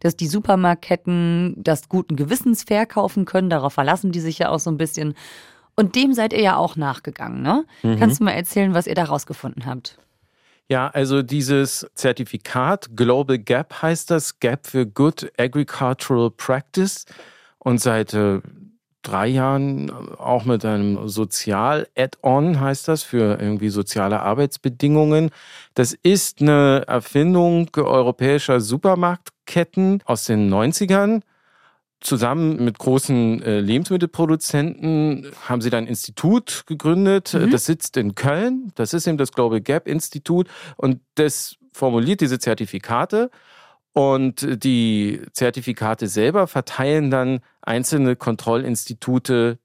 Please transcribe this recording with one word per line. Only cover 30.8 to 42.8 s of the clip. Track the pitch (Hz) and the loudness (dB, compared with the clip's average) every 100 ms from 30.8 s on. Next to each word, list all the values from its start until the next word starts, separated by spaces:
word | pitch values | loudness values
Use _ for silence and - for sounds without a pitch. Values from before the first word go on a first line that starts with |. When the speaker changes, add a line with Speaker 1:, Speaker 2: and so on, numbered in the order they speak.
| 190 196 202 226 - _ _ _ _ _ _ _ | 2 2 2 0 -4 _ _ _ _ _ _ _
Speaker 2:
Zusammen | - 127 120 156 160 156 | -4 0 0 0 0 0
mit | 120 104 | -2 -2
großen, | - 131 - 127 113 113 | 0 0 2 2 2 0
äh, | 117 104 | 0 0
Lebensmittelproduzenten | 101 123 175 185 170 - 165 156 - 147 156 - 160 156 151 139 143 - - | 0 0 0 -2 0 0 0 0 0 -2 -2 -2 0 2 0 -2 -8 -14 -4
haben | 123 | -2
sie | 117 | 0
dann | 117 | -2
ein | 113 | -2
Institut | 117 - - 160 233 - - - | -8 -10 -2 2 2 0 -10 -8
gegründet. | 156 151 175 196 196 - | -4 0 2 4 2 0
Speaker 1:
Mhm. | 180 196 | 0 2
Speaker 2:
Das | 120 - | 2 0
sitzt | 160 - 131 | -2 -2 -2
in | 104 101 | -2 -2
Köln. | 139 151 240 262 233 - | 0 0 0 -2 -6 -6
Das | 113 | -4
ist | 170 175 | -2 -2
eben | 156 | 0
das | 131 | 0
Global | - 120 110 | 0 0 0
Gap | - 151 - | 0 -2 -2
Institut. | - - 147 - 175 185 - - - | -6 -6 -8 -2 0 0 -8 -20 -4
Und | 135 127 _ - | -2 -2 _ 0
das | 151 - - - _ | 0 0 -10 -14 _
formuliert | - 135 117 127 202 | -4 0 2 0 0
diese | 143 127 | 0 0
Zertifikate. | - 110 107 98 | -2 -2 -4 -8